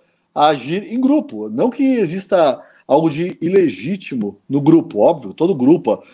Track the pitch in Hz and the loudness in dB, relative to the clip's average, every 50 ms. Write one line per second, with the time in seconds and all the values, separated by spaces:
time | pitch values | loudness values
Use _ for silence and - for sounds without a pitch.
0 | _ _ _ _ _ _ - 147 151 156 156 135 117 139 170 202 196 170 220 254 | _ _ _ _ _ _ -2 2 2 2 2 0 -4 -6 -6 -6 -6 -6 -4 -2
1 | 262 262 294 302 302 - 110 107 107 110 110 131 196 254 - - 269 262 262 233 | 0 2 2 0 -2 -4 -8 -10 -10 -8 -4 -2 -2 -2 0 0 0 0 2 0
2 | 196 151 175 190 - - 202 180 160 139 - - - - _ _ _ - 131 156 | 0 -2 -4 -8 -4 0 2 2 4 2 0 -2 -8 -20 _ _ _ 0 2 2
3 | 160 160 135 156 175 185 - - 160 170 190 196 175 143 - - - 160 202 190 | 2 0 -2 -4 -6 -6 -6 -6 -4 0 2 2 2 2 0 -4 -8 -8 -8 -8
4 | - - 139 117 104 101 - _ _ - 135 143 139 151 160 165 135 - - 104 | -8 -8 -6 -6 -6 -6 -8 _ _ -6 -4 0 4 4 4 4 4 0 0 2
5 | 107 131 - 147 113 95 92 - 160 185 185 127 123 139 175 156 - 117 101 - | 2 2 2 0 -6 -12 -6 -2 -2 -2 0 0 2 2 2 2 2 0 -2 -2
6 | - _ | -6 _